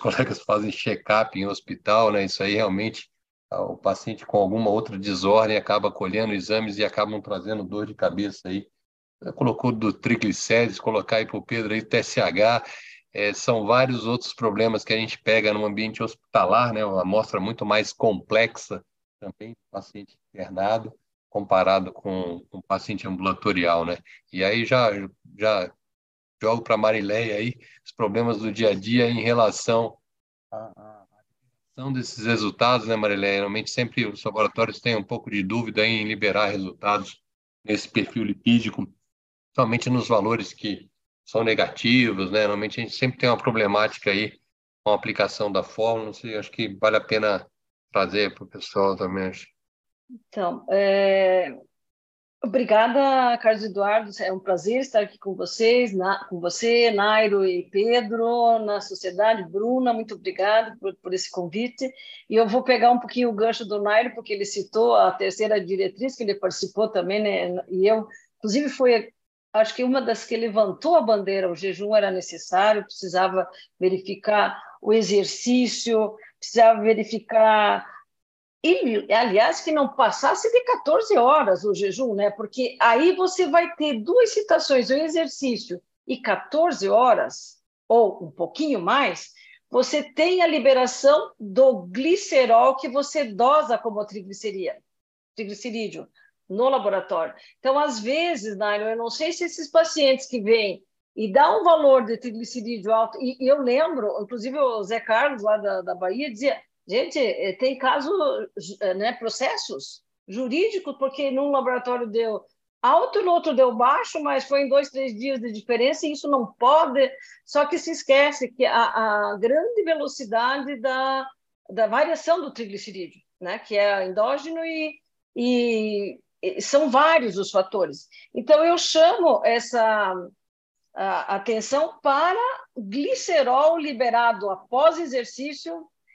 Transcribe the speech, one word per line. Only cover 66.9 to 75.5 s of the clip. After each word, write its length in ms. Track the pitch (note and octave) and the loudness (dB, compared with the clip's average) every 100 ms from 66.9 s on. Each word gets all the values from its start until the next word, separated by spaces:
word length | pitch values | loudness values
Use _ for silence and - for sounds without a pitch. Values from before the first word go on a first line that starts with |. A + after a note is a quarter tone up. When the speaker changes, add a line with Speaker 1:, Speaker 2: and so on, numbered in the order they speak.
| G#3 F3 G#3 | -2 -2 -2
Speaker 2:
né, 420 | G#3+ F#3+ F3 F3+ - | -2 -2 -2 -6 -6
e 180 | F#3 G3 | 0 2
eu, 200 | A3 A3 - _ _ | 2 -2 -14 _ _
inclusive, 320 | G#3+ A3 D4 | -4 -2 -2
foi, 440 | - B3+ A#3 A3 _ _ _ _ | 2 4 4 0 _ _ _ _
acho 200 | G#3+ A3 | 0 0
que 100 | - | 0
uma 180 | B3+ C4 | 0 0
das 240 | A#3 A3 - | 0 -4 -4
que 100 | A3+ | -4
levantou 600 | A3+ G3+ G3+ F#3 D4+ E4+ | -2 0 0 0 2 4
a 60 | |
bandeira: 480 | A3+ G#3+ F#3+ G3 F#3 | 4 2 0 -2 -2
o 60 | E3 | -4
jejum 400 | G3 E3+ G#3 G#3+ | -6 -6 0 2
era 160 | G3+ | 2
necessário, 720 | F#3 - E3 - F3+ G#3 G#3+ | 0 -6 -12 -2 2 4 2
precisava 640 | G3+ - F#3+ F3+ F#3+ F#3 F3+ - - - | -2 -10 -4 0 0 0 -4 -8 -20 -2
verificar 800 | F#3 F#3 - G3 - G#3 - - - - | 0 0 -4 -6 0 2 2 -2 -16 -6
o 100 | - | 2
exercício, 1300 | A3 F#3+ G3+ F#3 - A#3+ | 2 4 2 0 -2 0